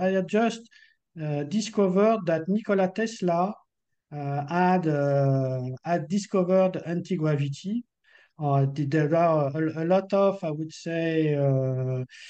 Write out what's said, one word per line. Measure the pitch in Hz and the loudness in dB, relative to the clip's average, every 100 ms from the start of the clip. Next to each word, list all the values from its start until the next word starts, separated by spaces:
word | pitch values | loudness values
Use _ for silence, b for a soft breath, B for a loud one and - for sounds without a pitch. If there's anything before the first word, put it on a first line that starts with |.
I, | 185 | 0
I | |
had | 190 185 | 0 0
just, | 208 226 226 - b b b _ 165 | 0 0 -2 -14 b b b _ -10
uh, | 151 147 | -6 -4
discovered | 143 208 214 - 190 180 214 226 170 | -2 -4 -2 0 2 4 4 2 0
that | 160 160 | -2 0
Nikola | 208 226 202 185 | -2 0 2 0
Tesla, | 185 220 - 180 170 190 - _ _ _ _ - | 0 -4 -2 -2 0 -2 -4 _ _ _ _ -14
uh, | 147 139 143 143 | -8 -6 -4 -2
had, | 170 180 185 156 | 2 4 4 2
uh, | 147 143 139 139 135 131 131 127 127 | 2 2 4 4 2 0 -2 -6 -8
had | - 175 147 | -4 -2 -2
discovered | 202 - 196 175 190 190 180 - | -4 0 0 2 4 2 0 -6
anti-gravity. | 175 - 180 156 147 143 139 185 233 - _ b b b - | -6 -4 -2 0 0 -2 -6 -6 -6 -8 _ b b b -6
Uh, | 147 139 139 | 0 2 2
th-, | 139 139 | 0 0
there | 156 147 | 2 2
are | 165 170 160 139 | 4 4 2 0
a, | 151 160 156 | -2 -4 -2
a | 165 | 0
lot | 185 190 | 0 2
of, | 196 196 190 | 2 2 0
I | 160 | -4
would | 151 160 | -6 -8
say, | - 165 165 165 160 156 143 | -10 -6 -2 0 0 2 2
uh, | 139 135 131 131 131 127 127 B | 2 2 0 -2 -4 -4 -6 B